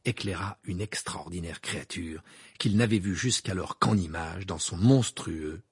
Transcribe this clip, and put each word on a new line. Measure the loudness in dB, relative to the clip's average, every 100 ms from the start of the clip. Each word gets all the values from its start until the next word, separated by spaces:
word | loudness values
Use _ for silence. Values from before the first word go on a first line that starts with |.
éclaira | -4 -2 -2 -4 -6 -8
une | -8 -6
extraordinaire | -4 -6 -6 -8 -8 -6 -6 -8
créature | -8 -8 -6 -8 -6 -8 -14 -20 -18 -2
qu'il | 4 6
n'avait | 6 4
vue | 0 -2
jusqu'alors | 0 -2 -2 -4 -4 0
qu'en | 4 4
image | 2 -4 -6 -6 -6
dans | -4
son | -4 4
monstrueux | 6 8 6 -2 -6 -4 -6 -8 -14